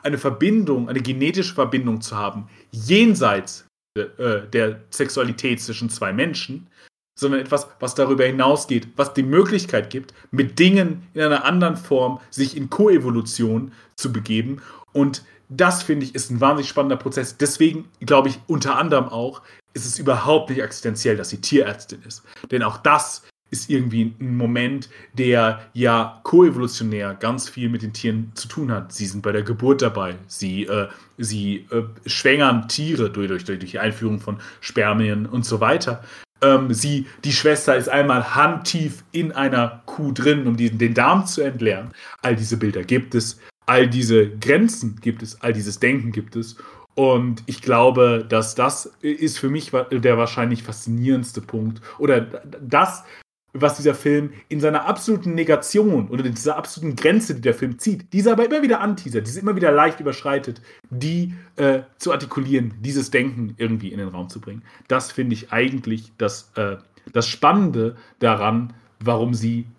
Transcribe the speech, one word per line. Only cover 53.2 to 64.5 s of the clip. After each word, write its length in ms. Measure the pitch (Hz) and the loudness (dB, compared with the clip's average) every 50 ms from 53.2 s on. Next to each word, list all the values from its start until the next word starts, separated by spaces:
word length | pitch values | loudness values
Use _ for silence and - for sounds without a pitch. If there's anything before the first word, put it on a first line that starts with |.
| - _ _ _ _ _ - 135 | -20 _ _ _ _ _ -6 0
was 160 | 147 143 - | 0 0 0
dieser 180 | - 143 151 135 | 2 2 2 2
Film 380 | - - 147 147 147 147 143 - - - - | 2 0 0 2 2 0 -4 -8 -14 -12 -8
in 120 | 156 147 | -4 0
seiner 260 | 147 151 151 147 - | 0 0 0 0 -2
absoluten 480 | 175 214 - - 226 220 185 180 180 165 | -2 -4 -4 0 -2 -2 0 0 -4 -2
Negation 760 | 165 165 165 - - - - - 208 214 214 175 123 104 - | -2 2 2 2 2 2 0 2 2 4 4 4 2 0 -2
oder 160 | 120 127 135 | -4 -4 -4
in 100 | 123 117 | -4 -4
dieser 220 | 113 - 147 151 | -2 -2 -2 -2
absoluten 400 | 151 - - - 160 160 156 123 | -2 -6 -10 -10 -8 -8 -6 -4
Grenze, 380 | - - 156 180 220 220 - 156 | 2 2 4 4 4 2 0 -6
die 60 | 120 | -2
der 140 | 117 127 117 | 0 0 0
Film 240 | - 135 127 120 - | 0 -2 -6 -6 -4
zieht, 340 | - 220 196 - - - - | -2 -2 -2 -2 -6 -4 -2
die 80 | 190 196 | 2 4
er 80 | 233 226 | 4 4
aber 120 | 208 240 | 4 2
immer 180 | 233 302 302 285 | 2 2 0 2
wieder 180 | 254 - - | 2 0 0
anteasert, 460 | 196 208 202 - - 131 117 110 104 | 0 -2 -4 -4 -6 -4 -4 -4 -4
die 40 | 110 | -4
sie 100 | 127 190 | -8 -4
immer 160 | 190 208 202 | -2 -2 0
wieder 160 | 185 175 156 143 | 2 2 4 6
leicht 280 | 147 156 160 160 - | 6 6 4 2 -2
überschreitet, 600 | 151 143 135 - - 143 139 139 139 127 113 - - - - - _ - | -6 -6 -6 -4 -4 -2 -2 -2 -4 -6 -12 -12 -14 -20 -20 -20 _ -10
die, 440 | 127 123 131 156 170 175 175 180 180 - - - - | -8 -6 -4 -2 -2 -2 -2 -4 -6 -12 -16 -16 -4
äh, 260 | - 143 139 135 131 131 - _ - | 0 2 2 2 2 0 -6 _ -8
zu 140 | - 175 143 | -4 -2 -2
artikulieren, 640 | 143 139 123 - 143 131 131 139 131 120 113 101 98 | -2 -2 -4 -4 -4 -2 0 0 0 0 -2 -6 -6
dieses 300 | 110 135 139 139 131 - | -6 -4 -2 -2 -2 0
Denken 440 | - 127 123 135 120 120 117 104 107 - | 0 0 0 0 -4 -6 -8 -8 -6 -4
irgendwie 340 | 117 113 113 107 98 95 - | -4 -2 -2 -2 -4 -6 -10
in 60 | 101 | -8
den 100 | 98 92 | -10 -10
Raum 200 | 90 90 90 87 | -10 -10 -12 -12
zu 120 | - 110 | -12 -16
bringen. 220 | - 98 | -16 -14